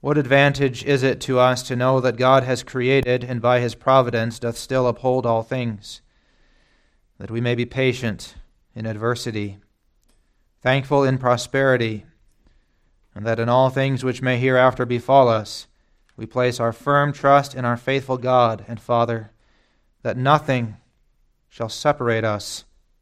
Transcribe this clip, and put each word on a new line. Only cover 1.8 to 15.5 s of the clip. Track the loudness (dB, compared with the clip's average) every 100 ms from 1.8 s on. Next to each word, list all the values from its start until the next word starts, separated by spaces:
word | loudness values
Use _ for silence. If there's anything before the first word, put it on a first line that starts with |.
| 0 2
that | 0 0
God | 4 4
has | 4 -4
created | -4 -4 0 2 2 -2
and | -2 -2
by | 2 2
his | 0
providence | -4 2 4 4 -2 -4 -4
doth | -8 -8
still | -6 -2 -2
uphold | -2 -2 -2 0
all | -2
things, | -2 -6 -6 -8 -14 -20 _ _ _ _ _ _ _ _ _ _ _ _
that | -10
we | -4
may | -2 -2
be | -4
patient | 0 0 0 -4 -6 -12 -20 -20 _ _ -12
in | -10
adversity, | -4 -4 -4 -6 -8 -8 -12 _ _ _ _ _ _ _ _ _ _
thankful | 0 0 0 0
in | 2 0
prosperity, | 0 0 -2 -2 2 2 0 -6 -14 _ _ _ _ _ _ _ _ _ _
and | -10 -4
that | -2
in | 2
all | 2 2
things | 0 -2 -2
which | -4 -4
may | -2 0
hereafter | 2 6 4 4 -4
befall | -4 4 6 6
us, | 2 -2